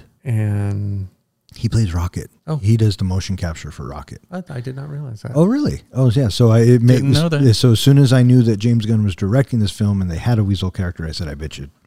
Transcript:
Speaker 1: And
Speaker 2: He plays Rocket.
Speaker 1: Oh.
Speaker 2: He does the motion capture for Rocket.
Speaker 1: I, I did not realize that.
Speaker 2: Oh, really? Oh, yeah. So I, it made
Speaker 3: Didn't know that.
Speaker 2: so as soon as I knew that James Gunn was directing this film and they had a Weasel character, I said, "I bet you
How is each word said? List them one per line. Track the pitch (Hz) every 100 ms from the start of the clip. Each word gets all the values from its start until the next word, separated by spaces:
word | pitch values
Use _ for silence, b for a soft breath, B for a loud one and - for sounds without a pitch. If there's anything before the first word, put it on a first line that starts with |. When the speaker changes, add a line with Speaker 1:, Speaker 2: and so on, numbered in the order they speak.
| - _
Speaker 1:
And | 131 110 104 104 101 101 101 101 92 _ _ _ _ -
Speaker 2:
He | 110
plays | 113 101
Rocket. | 85 87 - - _ 156
Speaker 1:
Oh. | 156
Speaker 2:
He | 98 113
does | 107 -
the |
motion | 95 92 - 92
capture | 85 78 73
for | - 62
Rocket. | - - - _
Speaker 1:
I, | 180 180
I | 127
did | 127 135
not | 147
realize | 143 139 107
that. | - 139
Speaker 2:
Oh, | 185
really? | 277 214 127 -
Oh, | 123 127
yeah. | 107 110
So | - 117
I, | 113
it | 117 123
made | 120 127
Speaker 3:
Didn't | 139
know | 147 165
that. | 147 135 107
Speaker 2:
so | 123
as | 110
soon | 135 143
as | 131
I | 127
knew | 123 127
that | 113 101
James | 120 117 107
Gunn | 110
was | 104 -
directing | 98 131 - 120
this | 101
film | - 104 98
and | 90
they | 80
had | 120 113
a |
Weasel | 98 92 92
character, | - 90 - 80
I |
said, | 78 78
"I | 71
bet | 78 -
you | 71 _